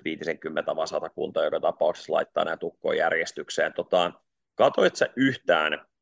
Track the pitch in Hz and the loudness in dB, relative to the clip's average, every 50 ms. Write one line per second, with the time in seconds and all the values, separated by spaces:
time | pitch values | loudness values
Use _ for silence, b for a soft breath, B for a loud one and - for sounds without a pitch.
0 | - 80 80 73 76 80 78 - - 80 78 78 76 73 76 78 80 82 82 73 | -4 -8 -6 -6 -4 -6 -6 -6 -6 -6 -4 -4 -4 -4 -2 -4 -4 -4 -4 -6
1 | 80 80 - - 78 78 78 82 80 78 80 80 - 82 - - 82 85 87 - | -6 -6 -8 -6 -6 -4 -2 0 0 0 0 0 0 -2 0 0 0 0 0 -2
2 | - - 80 80 80 - - 85 82 82 82 - 85 85 - _ - 80 78 78 | -4 -2 -2 -2 -2 -2 -2 -2 -2 -2 -2 -6 -6 -10 -8 _ -4 -2 0 0
3 | 80 82 82 82 82 - - 76 73 - - - 78 80 - - 82 - - 90 | 2 2 0 0 -2 -4 -6 -10 -10 -6 -2 -2 -2 -2 -2 -4 -4 0 2 2
4 | 87 87 - _ _ _ _ _ _ _ _ - 113 143 - - - 175 - - | 2 2 -2 _ _ _ _ _ _ _ _ 4 4 4 4 4 4 4 4 2
5 | - - - 120 135 135 127 - _ - 87 80 78 76 76 - - _ _ _ | -2 -2 0 2 0 2 0 0 _ 2 4 4 4 2 0 -4 -8 _ _ _